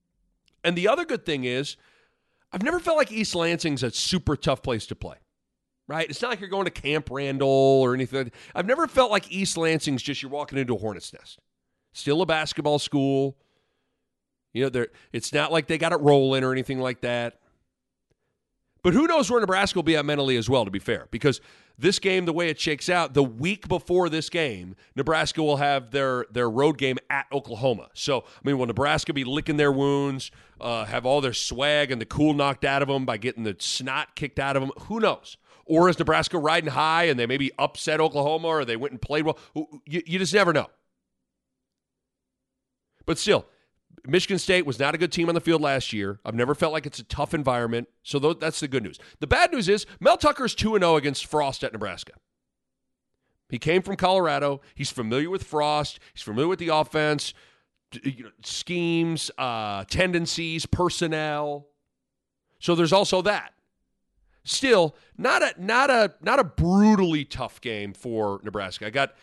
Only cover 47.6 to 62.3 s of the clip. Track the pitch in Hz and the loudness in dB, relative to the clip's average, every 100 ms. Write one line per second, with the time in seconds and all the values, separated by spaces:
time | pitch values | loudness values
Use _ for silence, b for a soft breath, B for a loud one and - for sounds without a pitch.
47.6 | 117 117 123 _ - 143 147 165 160 - | 0 -2 -6 _ -6 0 0 0 -4 -4
48.6 | 147 131 98 - B B 143 254 349 294 | -4 -4 -4 -12 B B 0 2 4 2
49.6 | 180 208 - B 220 349 302 294 247 - | 2 0 0 B 4 6 4 2 -2 -2
50.6 | 214 214 175 156 143 135 - 151 139 - | 0 2 4 4 2 -4 -2 -2 -2 -2
51.6 | 135 107 101 87 - - _ _ _ _ | -6 -6 -8 -10 -16 -20 _ _ _ _
52.6 | _ _ _ _ _ _ _ _ - 127 | _ _ _ _ _ _ _ _ -12 -6
53.6 | 156 185 196 196 185 190 165 139 143 139 | 0 0 0 -2 2 4 2 0 0 -4
54.6 | b b 139 - 110 127 165 190 - 151 | b b -8 -6 -2 -2 -2 -6 -4 0
55.6 | 151 151 143 - b b - 107 165 180 | 2 0 -2 -8 b b -6 0 0 0
56.6 | 170 156 151 156 151 147 - - b b | 2 2 2 2 2 0 -4 -12 b b
57.6 | b b _ - 135 123 113 _ - - | b b _ -8 -8 -8 -14 _ -12 -10
58.6 | - 175 170 165 165 160 - - 127 113 | -6 -2 0 2 2 0 -4 -4 -4 -4
59.6 | 107 98 95 - 185 175 170 - 165 160 | -4 -6 -4 0 2 0 -2 -4 -4 -6
60.6 | - - 175 - 165 156 156 147 147 143 | -4 0 0 0 -2 -2 -4 -4 -6 -8
61.6 | 143 _ _ _ _ _ _ | -12 _ _ _ _ _ _